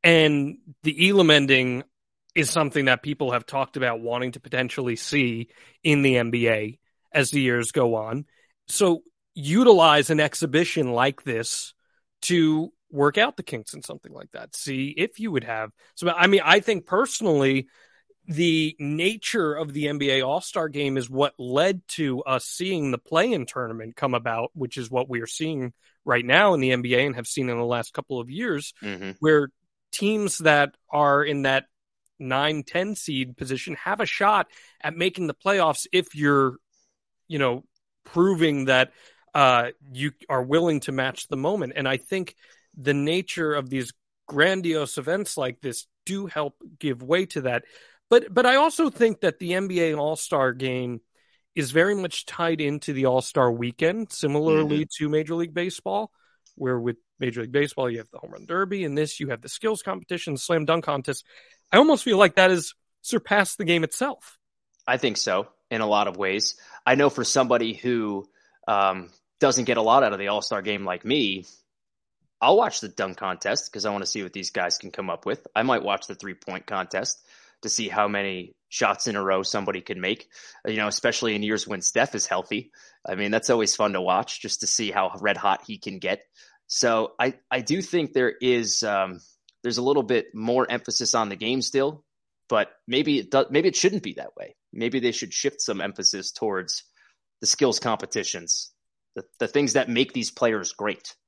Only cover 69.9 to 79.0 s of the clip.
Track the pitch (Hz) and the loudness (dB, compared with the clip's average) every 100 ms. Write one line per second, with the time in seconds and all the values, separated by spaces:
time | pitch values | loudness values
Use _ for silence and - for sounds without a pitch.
69.9 | 131 120 98 98 104 - 104 95 101 95 | 4 4 0 -4 -4 -4 -6 -4 -4 -4
70.9 | 90 107 147 107 95 85 _ _ _ _ | -6 -2 0 0 -4 -10 _ _ _ _
71.9 | _ _ _ _ _ 127 196 107 - 104 | _ _ _ _ _ 4 4 4 -4 -10
72.9 | - 95 90 95 87 98 127 - 107 104 | -6 -6 -4 -6 -4 -4 -4 -6 -6 -4
73.9 | 101 92 107 92 95 87 - 87 - 98 | -4 -6 -6 -8 -10 -8 -4 -4 -4 -8
74.9 | - 95 85 - 135 - 107 127 117 101 | -10 -8 -6 -6 -8 -4 -2 0 0 0
75.9 | 98 - 98 98 90 - 92 - 101 92 | -4 -6 -14 -14 -14 -12 -12 -8 -8 -4
76.9 | 95 90 - _ - _ _ 110 - 107 | -6 -6 -8 _ -20 _ _ -6 -6 -4
77.9 | 107 104 101 98 92 90 _ _ - 107 | -2 0 -2 -4 -8 -14 _ _ -2 0
78.9 | 101 | 0